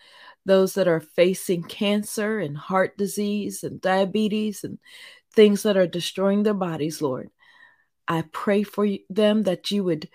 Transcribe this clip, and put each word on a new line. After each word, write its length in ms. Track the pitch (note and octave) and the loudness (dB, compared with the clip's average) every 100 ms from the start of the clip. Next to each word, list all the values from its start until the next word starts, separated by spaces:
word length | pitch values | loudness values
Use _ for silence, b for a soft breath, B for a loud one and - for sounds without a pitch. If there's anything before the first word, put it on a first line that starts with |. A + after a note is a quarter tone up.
| B B B B F#3+ | B B B B 2
those 300 | F#3+ F#3+ G3 | 4 4 2
that 120 | F3 | 0
are 140 | E3 | 0
facing 600 | - - F3 F#3 - F3 | -2 2 2 2 -2 -4
cancer 760 | E3 - G3+ G#3 G#3 - G#3 A3 | -4 -4 -2 0 -2 -4 -4 -2
and 160 | D3 D3 | -4 -8
heart 420 | - F#3+ F#3+ - | -2 0 0 -2
disease 640 | G3 G3+ G#3 G#3 G3+ G3 | -4 -2 -2 -2 -4 -8
and 180 | D3 - | -10 -6
diabetes 840 | F#3 F#3+ F#3+ G#3+ G#3+ G#3+ G#3+ G3 | 0 0 0 0 0 -2 -4 -6
and 140 | - - B B B B _ | -12 -14 B B B B _
things 300 | - G#3 G3+ | 6 6 6
that 120 | G#3+ F#3+ | 2 2
are 120 | F3+ | 2
destroying 560 | F3 - - G3 G3+ | 0 -6 -2 0 2
their 100 | G#3+ | 0
bodies, 480 | G3+ F3+ D#3+ D#3 D#3 | 0 -2 -4 -4 -4
Lord. 280 | D3 B2+ - _ b b b b b _ - | -4 -4 -10 _ b b b b b _ -4
I 160 | E3 D#3+ | -4 -4
pray 320 | - - G3+ | -6 0 0
for 220 | G3+ - G#3 | 0 0 -2
y-, 140 | G3 - | -2 -4
them 340 | F#3 G#3 G#3+ | 2 2 4
that 280 | G3 F3 - | 0 -2 -2
you 120 | G3+ | -2
would 240 | F3+ D#3 - | 0 -2 -6